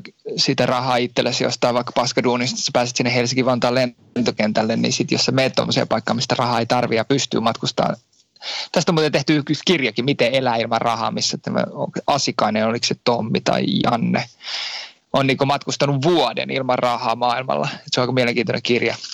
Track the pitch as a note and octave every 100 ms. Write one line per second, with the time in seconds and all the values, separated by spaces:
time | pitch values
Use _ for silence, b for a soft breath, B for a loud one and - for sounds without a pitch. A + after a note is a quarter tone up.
0 | - - C#3 B2 - C3 B2 B2 C3 B2
1 | B2 C3 A#2+ A#2+ B2+ - B2 A#2+ A#2+ -
2 | A#2 - B2 A#2+ A#2+ A2+ - B2 B2 B2+
3 | B2 B2 A#2+ B2+ B2 A#2+ B2 B2 B2 -
4 | - B2 A#2 - G#2+ A2 A2 A2+ A#2+ -
5 | - A#2 - B2+ C3 B2 A#2 A2+ B2 A#2
6 | - A#2 - B2 A#2+ A#2 A2+ B2 A#2 A2+
7 | A2 C#3 - B2 A2+ A2+ - - A#2 G#2+
8 | _ _ _ _ B B B - E3 D#3+
9 | D#3 D#3 C#3+ D3+ C3+ D3 - E3+ B2 G#2+
10 | C3 C3+ A#2 C3+ B2+ A2+ A#2 A2+ A#2+ A2+
11 | A2 A#2 - - - B2 - - - -
12 | - C#3+ - - A2 G#2+ A2 A#2 - -
13 | - A#2 A2+ B2+ - B2+ B2+ - - A#3+
14 | A#1+ - - _ B B B B B B
15 | _ C3+ C3+ C3 C3+ C#3+ - - C#3+ C#3+
16 | D#3+ E3+ A#2+ A#2 B2+ C3 C3 B2 B2 A#2
17 | B2 A#2 B2 A#2+ C3 D3 D3 - - -
18 | B2 B2+ A#2+ A#2+ A2+ A#2 - A#2+ A#2 -
19 | -